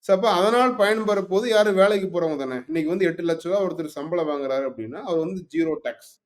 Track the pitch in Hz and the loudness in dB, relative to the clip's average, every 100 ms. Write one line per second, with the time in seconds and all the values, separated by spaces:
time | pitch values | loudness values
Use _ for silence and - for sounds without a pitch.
0 | - 190 220 180 202 240 254 - 202 220 | 2 2 4 4 4 4 2 4 2 2
1 | 214 202 180 190 240 214 208 190 196 208 | 0 -2 0 -2 2 4 4 6 4 4
2 | 185 170 165 147 131 127 123 160 156 185 | -2 -2 -2 -2 -4 -6 -4 -2 -2 0
3 | 180 160 170 165 170 196 190 165 156 147 | 0 0 -4 -4 -2 -2 -2 -4 -10 -8
4 | 156 175 156 147 135 135 135 117 110 151 | -6 -4 -2 -4 -4 -4 -4 -8 -12 -10
5 | - 165 160 190 180 160 160 151 123 - | -4 -4 -2 -8 -8 -4 -2 -2 -6 -10
6 | - _ | -18 _